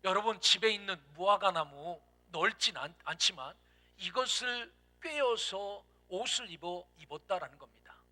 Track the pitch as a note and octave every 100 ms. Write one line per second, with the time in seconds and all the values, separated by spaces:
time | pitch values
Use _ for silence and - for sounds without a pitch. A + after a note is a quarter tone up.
0 | F#3+ F#3+ A3 G3+ - F#3 A3 G3+ G3+ F3
1 | - D#3 F#3+ G3+ G3+ E3+ D3+ C#3+ E3 E3
2 | _ _ _ E3+ G3 A3 - E3 D3 -
3 | - E3 - E3 C3 - _ _ _ -
4 | F3+ B3+ B3+ - B3 A#3+ A#3 _ _ _
5 | E4 D4 C4 A3 - G3 G3+ G3+ _ _
6 | _ F#3 B3+ - A3 E3 F3 F3 - -
7 | D3+ D3+ - F#3 C#3 C#3+ C3+ _ - -
8 | _